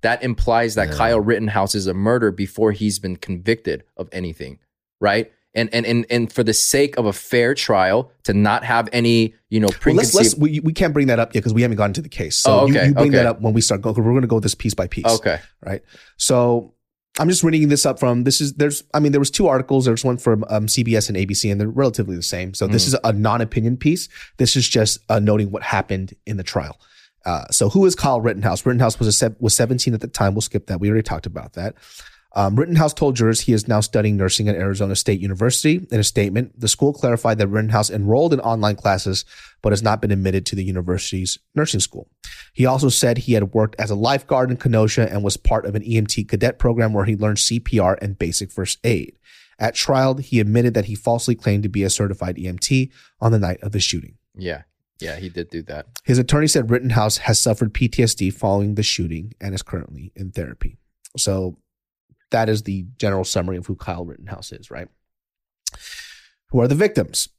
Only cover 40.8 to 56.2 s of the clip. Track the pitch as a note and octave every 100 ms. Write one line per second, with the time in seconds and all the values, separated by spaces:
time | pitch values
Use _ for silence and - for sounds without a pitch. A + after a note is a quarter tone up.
40.8 | F2 F2+ - F#2+ F#2 - _ - D#3 G#2
41.8 | - - - _ - - - - B2+ C3
42.8 | C#3 - B2 A#2+ - A2 G2 A2 G#2+ -
43.8 | G#2+ G2+ A#2 C#3 - C3+ B2+ B2 C3+ A2+
44.8 | A2 - A2+ G#2 G2+ - - A#2 - G#2
45.8 | G#2 A2+ G#2 - G2+ G2+ A#2 - B2 A#2
46.8 | A2+ G#2+ G2 G#2 G#2+ G#2 - A#2 - A2+
47.8 | F#2 G2 G2+ G2 E2+ E2 F#2+ - F#2 -
48.8 | - G2+ - _ _ - _ _ A2+ -
49.8 | - C3+ C3+ C3 C3+ B2 G#2 A2+ A#2+ A#2
50.8 | G2+ G2+ - A#2 - A2+ - G2+ G#2 G2+
51.8 | G2 - G#2 G2 F2+ F2+ F2+ F2+ - C3+
52.8 | B2+ _ _ _ A2+ A2 F#2 F2+ G#2 G#2
53.8 | - F2 - _ _ - F#2 D2 - _
54.8 | _ _ E2 D#2 F#2 E2+ E2+ E2+ D#2 D2+
55.8 | - - - B2